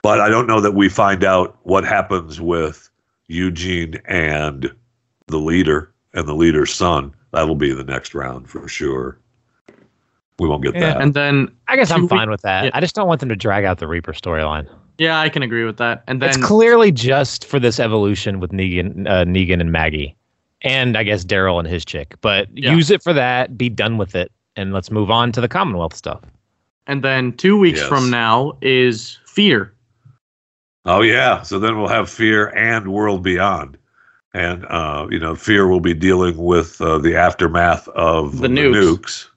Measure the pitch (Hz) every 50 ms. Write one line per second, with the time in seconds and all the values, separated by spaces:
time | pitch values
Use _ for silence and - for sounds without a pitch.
0 | - 104 107 107 104 107 110 117 123 113 113 110 101 104 98 98 101 95 95 -
1 | 110 98 98 95 101 95 95 92 90 - - _ _ - 95 95 92 87 104 101
2 | 95 95 101 90 82 80 76 78 85 85 87 85 82 78 80 - _ _ _ _
3 | _ _ _ _ _ _ 82 85 90 92 87 82 87 92 90 90 85 80 78 -
4 | _ - 92 90 80 78 78 76 76 76 71 67 65 69 - _ _ _ _ _
5 | _ _ _ _ _ - 78 78 78 80 85 90 92 78 76 76 80 _ _ _
6 | _ _ _ 92 82 73 76 76 85 85 78 76 71 - - - 95 90 85 73
7 | 69 69 - _ _ _ - 78 80 80 80 73 76 69 67 67 65 65 67 64
8 | - - - 73 67 64 64 65 64 - - - - - - - 78 71 65 64
9 | 64 67 67 _ _ _ _ _ _ _ _ _ _ - - _ _ _ _ _
10 | _ _ _ _ _ _ _ - 90 80 73 73 65 - - 175 170 160 151 -
11 | 139 147 139 147 143 143 143 139 135 - _ _ _ - 247 269 254 156 165 165
12 | 175 175 - 113 110 107 107 98 - 104 95 95 98 131 - 135 160 170 - 214
13 | 208 180 165 131 139 127 113 98 - 113 98 101 101 95 90 - 82 78 82 85
14 | 82 - 80 - - 90 82 80 78 76 76 76 76 - - - _ _ _ -
15 | 156 160 160 160 156 156 - 156 135 120 117 117 117 113 110 - 123 117 117 107
16 | _ - 131 135 131 135 135 131 127 - 208 214 226 233 240 233 226 208 160 120
17 | 113 127 135 139 143 127 - - - - - 143 120 120 110 117 123 113 110 110
18 | 101 101 104 95 - 107 98 95 90 87 95 95 95 92 90 90 87 98 - 87
19 | 98 - 101 92 90 87 90 95 92 87 90 87 85 82 82 82 80 80 76 76
20 | 73 73 - _ _ _ _ _ _ _ _ _ - 135 131 135 127 123 117 107
21 | 110 101 104 98 87 90 104 98 95 95 90 87 82 80 87 85 78 - - 82
22 | 71 - - _ - 110 101 98 104 104 - - 135 131 151 165 160 143 202 185
23 | - 175 170 143 127 123 127 123 127 - 131 104 123 123 110 - 101 110 113 113
24 | 101 90 - 92 87 - _ _ _ _ _ - 98 95 95 98 92 - 110 107
25 | 107 92 113 117 120 120 113 127 117 - - - 196 165 101 87 85 80 - -
26 | - - 73 - - - _ _ _ _ _ _ _ _ _ _ _ - 139 139
27 | 127 135 135 131 127 123 117 - - 185 202 214 196 175 156 156 143 139 143 139
28 | 127 123 120 117 117 113 113 120 131 147 151 - - 131 131 127 127 123 117 107
29 | - - - - _ - _ - 208 202 147 110 95 98 _ _ _ _ _ _
30 | _ - _ _ _ _ _ _ _ _ _ _ _ _ _ _ _ 90 87 98
31 | 110 117 113 123 131 123 104 92 - - 98 95 104 113 113 107 104 95 117 113
32 | 104 87 - - 113 110 110 107 104 104 - - 110 113 117 113 101 95 95 104
33 | 107 107 101 92 87 95 90 87 92 101 95 80 73 69 67 - _ _ _ _
34 | _ _ _ _ _ _ _ 90 90 87 90 87 87 - - 85 80 76 76 73
35 | 76 76 - 82 80 80 80 78 - - 107 101 98 92 92 90 85 90 87 78
36 | 87 95 95 90 92 90 85 80 85 87 87 85 80 80 - - 85 82 80 78
37 | 73 82 69 82 87 87 80 - 90 82 80 87 85 87 82 80 - - - -
38 | 85 82 82 82 78 71 71 - - 127 127 139 147 139 123 107 98 85 - 95
39 | - - - - - - _